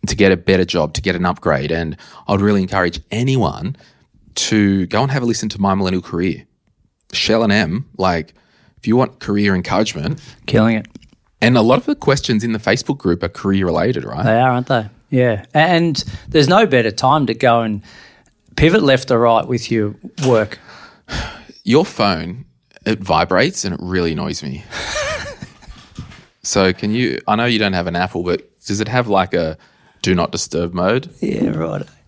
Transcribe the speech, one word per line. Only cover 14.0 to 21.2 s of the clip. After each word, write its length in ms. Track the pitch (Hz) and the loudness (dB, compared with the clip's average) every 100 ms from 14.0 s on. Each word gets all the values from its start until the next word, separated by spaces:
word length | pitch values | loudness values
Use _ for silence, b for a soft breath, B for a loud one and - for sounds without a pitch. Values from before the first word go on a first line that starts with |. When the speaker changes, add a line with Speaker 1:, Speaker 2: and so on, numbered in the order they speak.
Speaker 1:
right? 200 | - - | -6 -4
Speaker 2:
They 160 | 113 113 | 2 4
are, 100 | 127 | 4
aren't 160 | 123 123 | 0 0
they? 220 | 127 107 - _ | -2 -2 -14 _
Yeah. 360 | 135 123 107 - | 2 2 0 -2
A-, 40 | 151 | 2
and 460 | 160 170 170 147 - B B | 4 4 2 -2 -6 B B
there's 200 | 156 143 | 2 6
no 180 | 190 220 | 4 4
better 260 | 131 110 | 2 2
time 340 | 104 131 151 123 | 0 2 2 0
to 60 | |
go 280 | 110 127 117 | 2 2 4
and 200 | 113 104 B B B B B _ _ - | 2 -4 B B B B B _ _ 2
pivot 280 | 156 202 | 4 4
left 260 | 143 135 - | 4 2 2
or 80 | 120 | 2
right 280 | 117 113 - | 4 4 2
with 240 | 120 - | -4 -2
your 240 | 117 104 - - - 135 | -2 -2 -6 -16 -4 2
work. 320 | 117 104 - B B B B B B | 2 2 -6 B B B B B B